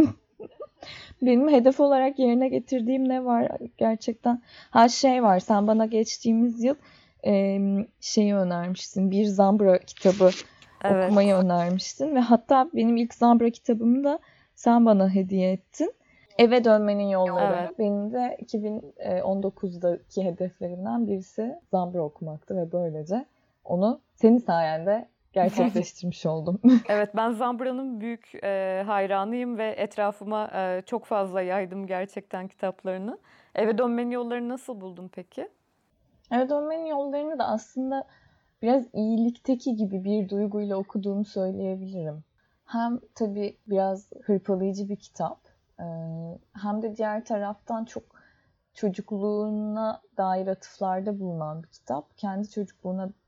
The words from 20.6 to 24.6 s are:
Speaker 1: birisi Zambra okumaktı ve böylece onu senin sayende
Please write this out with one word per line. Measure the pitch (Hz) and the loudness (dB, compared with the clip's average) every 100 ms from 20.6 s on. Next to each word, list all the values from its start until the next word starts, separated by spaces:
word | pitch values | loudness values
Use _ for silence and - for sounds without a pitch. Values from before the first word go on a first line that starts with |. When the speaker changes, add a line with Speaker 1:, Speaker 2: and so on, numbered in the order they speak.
| 180 175 202 233 214 | -10 -8 -6 -2 -2
Speaker 1:
birisi | 196 185 - 226 339 - | -4 -6 -8 -8 -10 -4
Zambra | 185 180 180 | -2 -2 -4
okumaktı | 151 - 160 151 - 190 | -4 -6 -12 -10 -8 -6
ve | 165 | -4
böylece | 175 175 156 156 220 294 _ _ _ | -4 -4 -6 -6 -6 -6 _ _ _
onu | - 175 208 285 _ _ | -6 0 0 -2 _ _
senin | 220 240 | 6 6
sayende | 240 170 | 4 0